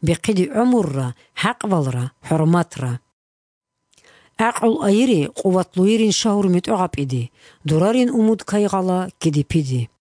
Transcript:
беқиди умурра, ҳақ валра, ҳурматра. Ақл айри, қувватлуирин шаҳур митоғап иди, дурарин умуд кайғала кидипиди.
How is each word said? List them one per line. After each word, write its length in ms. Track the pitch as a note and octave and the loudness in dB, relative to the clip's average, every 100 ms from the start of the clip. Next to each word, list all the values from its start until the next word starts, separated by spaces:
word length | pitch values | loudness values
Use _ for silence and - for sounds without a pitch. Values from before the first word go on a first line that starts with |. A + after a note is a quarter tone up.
беқиди 420 | D#3+ E3+ - G3+ F3+ | -2 -2 -2 0 0
умурра, 640 | A3 B3 B3 F3 C3+ B2+ A#2+ _ - | 0 2 2 0 -4 -6 -8 _ -6
ҳақ 240 | G3+ B3+ A3 | -4 -4 -2
валра, 340 | F#3 C3+ B2 B2 _ | 0 0 -4 -6 _
ҳурматра. 720 | - D#3+ D#3 F3 E3+ - B2+ B2 _ _ _ _ _ _ _ _ _ _ _ - _ _ | -4 0 2 2 0 -6 -8 -8 _ _ _ _ _ _ _ _ _ _ _ -20 _ _
Ақл 340 | A3+ - A#3 C4+ | -2 0 0 0
айри, 360 | B3+ G3+ C4 G3+ C#3+ | 2 2 4 2 0
қувватлуирин 840 | - G3 F#3 F3+ - F#3+ A3+ A3 | -2 -2 0 -2 0 2 4 2
шаҳур 340 | F#3 A3+ G#3 G3 | 0 0 0 2
митоғап 460 | F3+ - G#3 F3+ - | 0 0 -2 -2 -4
иди, 320 | C#3 B2+ A#2+ _ - _ | -4 -4 -6 _ -20 _
дурарин 460 | D3+ D#3 F#3 A#3+ B3 | -2 0 2 2 0
умуд 300 | A#3+ A3 A3 | 2 2 0
кайғала 560 | - G#3 G#3 G3 F#3 F#3 F#3 - | -2 -2 0 0 0 -2 -4 -4
кидипиди. 720 | E3 D3 C#3 E3 C#3+ B2+ A#2 _ | -2 0 0 -2 0 -2 -4 _